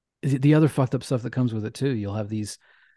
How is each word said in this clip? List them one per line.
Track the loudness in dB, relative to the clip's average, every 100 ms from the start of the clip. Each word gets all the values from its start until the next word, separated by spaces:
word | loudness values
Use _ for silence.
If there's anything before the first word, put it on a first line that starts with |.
| _ _
the, | -2 2
the | 6 6
other | 4
fucked | 2 0 -2
up |
stuff | -2 -4
that | -4
comes | -2 -2
with | -2 -6
it |
too, | -4 -4
you'll | -2 -4 -6
have | -4
these, | -6 -8 -12 _ _ _